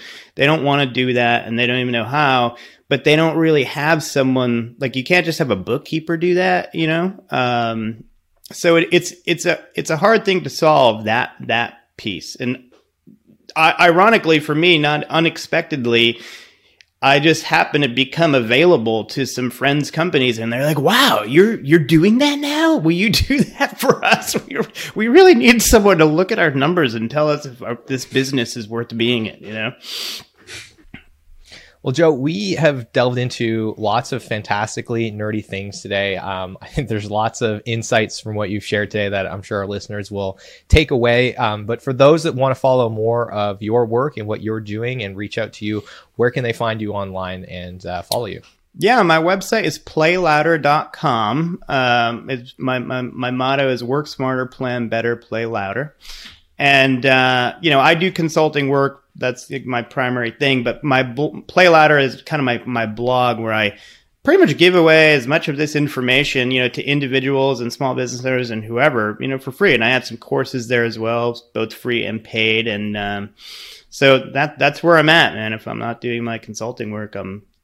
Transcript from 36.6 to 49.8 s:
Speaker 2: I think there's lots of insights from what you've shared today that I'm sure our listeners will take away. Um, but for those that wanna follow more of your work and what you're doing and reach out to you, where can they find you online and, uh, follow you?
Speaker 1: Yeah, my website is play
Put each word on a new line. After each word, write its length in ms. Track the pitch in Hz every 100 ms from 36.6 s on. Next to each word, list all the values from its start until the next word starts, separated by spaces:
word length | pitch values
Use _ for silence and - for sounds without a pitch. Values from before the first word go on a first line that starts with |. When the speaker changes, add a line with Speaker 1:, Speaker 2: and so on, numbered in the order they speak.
Speaker 2:
I 60 | -
think 220 | - 117
there's 200 | 107 101
lots 320 | 104 110 -
of 200 | 117 104 -
insights 540 | 113 110 117 107 -
from 160 | 110 104
what 140 | 101
you've 160 | 104 -
shared 260 | 104 101
today 160 | 107 101
that 180 | 98 92
I'm 160 | 98
sure 180 | 95 104
our 60 | 98
listeners 460 | 101 - 104 98
will 280 | 101 98 - - - -
take 240 | 165 143
away. 460 | 131 120 120 123 117
Um, 280 | 117 107 104
but 160 | 117
for 120 | -
those 300 | 127 143 165
that 120 | 156 127
wanna 200 | 135 123
follow 340 | 135 127 117
more 420 | 110 110 117 113
of 300 | 104 104 98
your 240 | 104 120 113
work 320 | 117 143 123
and 100 | 104
what 160 | 107
you're 160 | 107 110
doing 440 | 104 107 120 127
and 120 | 101 95
reach 220 | 104 -
out 160 | 107
to 120 | - 104
you, 200 | 107 - - _ -
where 140 | 120
can 120 | 139
they 80 | 120
find 300 | 117 117 110
you 100 | 104
online 540 | 101 98 92 92 92 92
and, 400 | 90 90 92 87
uh, 160 | 87
follow 240 | - 120 110
you? 160 | 90 - _ _ -
Speaker 1:
Yeah, 240 | 196 247
my 160 | 180 160
website 440 | 165 190 - 226
is 160 | 160
play 380 | -